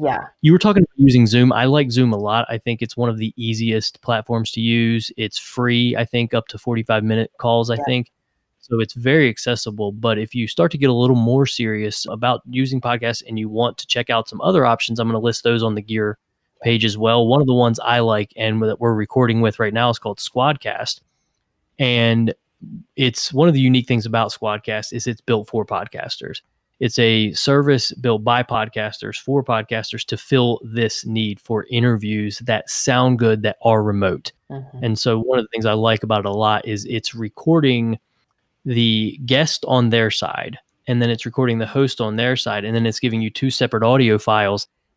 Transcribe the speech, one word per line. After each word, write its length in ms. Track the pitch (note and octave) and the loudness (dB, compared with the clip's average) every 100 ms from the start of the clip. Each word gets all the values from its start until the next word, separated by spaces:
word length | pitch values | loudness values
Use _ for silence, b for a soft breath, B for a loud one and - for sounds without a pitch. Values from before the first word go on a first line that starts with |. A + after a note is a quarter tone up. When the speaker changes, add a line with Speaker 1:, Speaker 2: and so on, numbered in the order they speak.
Speaker 1:
Yeah. 260 | D3 G#2 - _ | -4 -4 -8 _
Speaker 2:
You 100 | D#3 | 6
were 60 | F3 | 6
talking 240 | G#3+ G3 | 6 4
about 160 | F3 - | 2 6
using 280 | C#3 B2 A2 | 6 6 6
Zoom. 240 | A#2+ B2+ | 6 4
I 140 | A2+ | 4
like 260 | C3 D3 C3 | 2 2 2
Zoom 220 | A#2+ B2 | 2 2
a 60 | G2+ | 0
lot. 260 | G#2 A2+ A#2 | -2 -2 -2
I 80 | A#2 | -6
think 240 | A#2+ A2+ | -6 -6
it's 140 | A2+ - | -6 -4
one 120 | A#2+ | -2
of 80 | A2 | -2
the 160 | A2 - | -6 -6
easiest 680 | A2+ A2 A2+ A2 - - | -4 -2 0 0 -2 -6
platforms 480 | - A2+ - A2+ A2+ | -4 -2 -2 -4 -4
to 80 | A#2 | -2
use. 500 | A2+ A#2 A2+ A2+ - - | 0 2 2 0 -4 -6
It's 220 | G#2+ - | -8 -8
free, 580 | - - B2 A#2+ A#2+ A2+ | -10 -4 0 2 2 0
I 80 | |
think, 300 | A#2+ A#2+ A#2 | -2 -2 -2
up 140 | A#2 - | -2 -6
to 100 | G#2+ | -8
forty-five 440 | - A2+ A2+ A2 | -4 -4 0 0
minute 280 | G#2+ A2 A2 - | 0 0 -2 -4
calls, 320 | A#2 A#2 A#2 | 0 0 0
I 60 | A#2 | -2
Speaker 1:
Yeah. 80 | C#3+ | -2
Speaker 2:
think. 260 | B2 A#2+ _ _ _ _ _ | -2 -4 _ _ _ _ _
So 200 | - A2+ | -4 -2
it's 140 | G#2+ | -2
very 340 | A#2+ B2+ D#3 B2+ | -2 2 4 4
accessible. 640 | G#2+ B2 A#2 A#2 G#2 G#2 | 0 -4 -4 -4 -6 -6
But 260 | G#2 A2+ G#2+ | -4 -2 -2
if 160 | A2 | -4
you 140 | B2 A2 | -4 -4
start 240 | - E3+ | 0 0
to 60 | D3 | 2
get 120 | C#3 | 2
a 20 | |
little 220 | A#2+ B2 | 4 4
more 320 | B2 A#2 C3 C3+ | 4 4 2 0
serious 580 | - A2 G#2+ G#2+ - - | -2 -4 -4 -4 -6 -10
about 320 | G#2+ B2 A#2+ - | -4 -2 -2 -4
using 300 | B2+ C3 C3 | -4 -2 -2
podcasts 420 | A#2+ A#2+ A#2 A2+ - | -2 -2 -2 -6 -6
and 120 | A2 | -8
you 100 | G#2+ | -6
want 300 | A2 A#2+ - | -2 -2 -4
to 80 | - | -6
check 240 | B2 A#2+ | -4 -2
out 180 | A2+ - | -4 -4
some 120 | A2+ | -4
other 260 | D3 F#3 A#2+ | 0 2 4
options, 320 | A#2 - A2+ | 2 -2 -4
I'm 80 | A2+ | -2
gonna 140 | A2+ | -2
list 240 | A#2 - | -2 -2
those 180 | A#2 A#2 | 0 0
on 140 | A2+ G#2+ | 0 -4
the 60 | |
gear 360 | G#2 A2 G#2 G#2 _ _ _ _ | -4 -4 -4 -6 _ _ _ _
page 220 | A#2+ A2+ | 0 0
as 140 | A2 G#2+ | 0 0
well. 300 | A2+ A#2+ A2+ | 2 2 4
One 120 | C#3 | 4
of 60 | C3 | 4
the 80 | |
ones 240 | B2 A#2+ A2 | 4 2 0
I 220 | A#2 A#2+ | 0 0
like 320 | A2+ G#2+ G#2 - | 2 0 -2 -4
and 240 | A2 A2 | -2 0
that 160 | A2 - | -2 0
we're 120 | A#2 | 0
recording 480 | A2 G#2 C3 A#2+ A2+ | 0 0 0 2 2
with 200 | A2 - | 0 0
right 120 | G#2+ | -2
now 160 | A2+ A#2+ | 0 0
is 120 | A#2 | -2
called 180 | A2 G2+ | -6 -8
Squadcast. 840 | - B2+ C#3 C#3+ A2+ G2+ G#2+ - _ _ _ _ _ _ _ - | -6 -2 0 0 -6 -8 -8 -10 _ _ _ _ _ _ _ -2
And 560 | B2+ A#2+ A#2 A2+ A2+ - _ _ - - - - | 2 4 4 2 0 -2 _ _ -18 -18 -12 -2
it's 360 | B2+ - - | -2 -2 -4
one 140 | C3+ E3+ | 2 4
of 80 | |
the 60 | C#3 | 4
unique 260 | B2+ B2+ A#2 | 4 4 2
things 180 | A#2+ | 0
about 280 | A2 A#2 G#2+ | 0 -2 -2
Squadcast 600 | - A2 G#2+ A2+ G#2+ - | -4 -6 -4 -6 -8 -8
is 140 | B2+ B2 | -8 -6
it's 140 | A2 | -6
built 260 | - A2 G#2 | -2 -2 -2
for 180 | A2+ | -4
podcasters. 760 | - F#2+ G2+ - - - - - - _ _ - | -4 -6 -6 -10 -12 -10 -12 -14 -18 _ _ -4
It's 180 | B2+ - | -2 2
a 340 | A2+ A2 G#2+ | 4 4 0
service 580 | - - C#3 C#3+ C3 - | 0 2 4 4 2 0
built 320 | - B2 A2 | -4 -2 0
by 180 | A2 A#2+ | 2 0
podcasters 720 | A#2+ A2 A2 A2+ G#2+ - G#2 - | 0 -4 -4 -6 -8 -8 -12 -10
for 280 | - C#3 | -2 -2
podcasters 600 | B2+ A2 G#2+ A2+ - B2 - | 0 -2 -2 -6 -6 -10 -8
to 100 | A2 | -8
fill 440 | - C3+ A#2+ A2+ | 0 2 2 0
this 420 | A2+ A2+ A2+ - A#2 | -4 -2 -2 -2 -4
need 320 | A2 G#2+ G2 | -2 -2 -4
for 280 | - A2 - | -6 -6 -2
interviews 680 | A#2+ B2 A2 G#2 G#2+ G#2 - | 0 2 2 -2 -4 -4 -6
that 280 | A#2+ A2 - | -4 -4 -4
sound 520 | - - B2 B2+ A#2+ | -4 0 2 4 4
good, 220 | A2+ A2 | 2 2
that 160 | A2 - | -2 -2
are 200 | A#2 A2 | 2 2
remote. 500 | G#2 G2+ F#2+ F2+ - - - | 2 0 0 -2 -8 -18 -16
Speaker 1:
Mm-hmm. 280 | C#3 C3 B2+ | -16 -14 -6
Speaker 2:
And 160 | A#2+ A2 | -4 -2
so 220 | B2+ A2+ | 0 0
one 180 | B2 B2+ | 0 0
of 60 | |
the 60 | A2 | -2
things 140 | A2+ A2 | -2 0
I 80 | |
like 280 | G#2+ A2+ A2 | 2 2 2
about 180 | A2 G#2+ | 0 -2
it 60 | G2+ | 0
a 60 | |
lot 340 | G2+ G#2+ G#2+ A#2 | 0 2 0 -2
is 180 | G#2 A2 | -8 -6
it's 280 | A2 - | -6 -6
recording 840 | A#2 G#2+ - D#3+ E3 C#3 A#2+ A#2 A2+ _ _ _ _ _ _ | -8 -10 -6 0 2 4 2 0 -4 _ _ _ _ _ _
the 560 | - A#2 A#2 A2 A2 - B2 | -4 2 2 2 -2 -4 0
guest 380 | C3 D#3+ - - | 2 2 -2 0
on 220 | B2+ A#2 | 2 4
their 200 | A2+ A2 | 2 0
side, 480 | - G2 - E2 B2+ _ _ - | -2 -6 -6 -10 -14 _ _ -4
and 120 | A#2+ | 0
then 80 | A#2+ | 0
it's 160 | A2+ | -2
recording 340 | A#2+ C3+ B2+ A2+ | -4 -2 0 0
the 80 | A2 | -2
host 340 | C#3 C#3 - | 0 0 -2
on 160 | A2 A2 | -4 -2
their 180 | B2 | -2
side, 300 | B2+ - G#2 | -2 -4 -6
and 100 | G#2 | -2
then 100 | A2+ | 0
it's 140 | A2+ - | 0 0
giving 220 | B2 A2+ | -2 -2
you 80 | A2 | -4
two 180 | - C3+ | -2 -2
separate 360 | - A#2+ A2+ | 0 -2 2
audio 340 | A2+ C3 A#2 G#2+ | 4 4 4 2
files 480 | - G#2+ G2+ G2+ - _ _ | 2 2 2 -2 -6 _ _